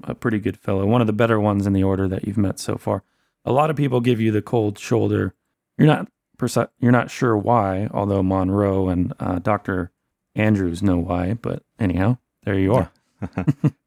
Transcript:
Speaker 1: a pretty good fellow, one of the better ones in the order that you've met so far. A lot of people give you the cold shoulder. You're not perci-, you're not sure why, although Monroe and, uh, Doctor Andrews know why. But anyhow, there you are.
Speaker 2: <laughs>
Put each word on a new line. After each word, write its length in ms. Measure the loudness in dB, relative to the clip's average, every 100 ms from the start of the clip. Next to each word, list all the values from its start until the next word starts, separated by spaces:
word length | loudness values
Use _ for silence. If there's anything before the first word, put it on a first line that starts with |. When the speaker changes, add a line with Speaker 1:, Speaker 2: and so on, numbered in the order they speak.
Speaker 1:
a 100 | -12
pretty 240 | -6 -2 -2
good 180 | -4 -6
fellow, 300 | -4 -2 2
one 160 | 2
of 40 | 2
the 60 |
better 260 | 2 2 2
ones 280 | 2 2 2
in 80 |
the 80 | 2
order 240 | 2 0 -2
that 180 | -2 -4
you've 120 | -2
met 200 | -2 -2
so 180 | -6 -6
far. 240 | -4 -6 _ _ _ _
A 80 | 0
lot 160 | 2 2
of 60 | 0
people 240 | 0 0
give 200 | 0 2
you 120 | 0
the 80 | 0
cold 360 | 0 0 0 -4
shoulder. 560 | -2 0 2 0 -2 _ _ _ _ 2
You're 100 | 4
not 220 | 4 -4 _ _ -6
perci-, 300 | -2 -2 -2 0
you're 100 | 2
not 180 | 2 0
sure 260 | -2 0 0
why, 500 | 2 2 2 -2 -4
although 300 | -2 0 0
Monroe 640 | 2 0 0 2 2 2 0
and, 240 | 0 -2 -4
uh, 180 | -6 -4
Doctor 540 | -2 -2 -2 -4 -6 _ _ _ _
Andrews 480 | -2 2 2 0 0
know 160 | 0 0
why. 360 | 0 -2 -2
But 280 | -4 -6 -8 _ -4
anyhow, 400 | -2 0 0 0 _ _
there 140 | -4 0
you 160 | 2
are. 160 | 2 0 _ _ -12
Speaker 2:
<laughs> 520 | -8 -4 -4 -2 -2 -4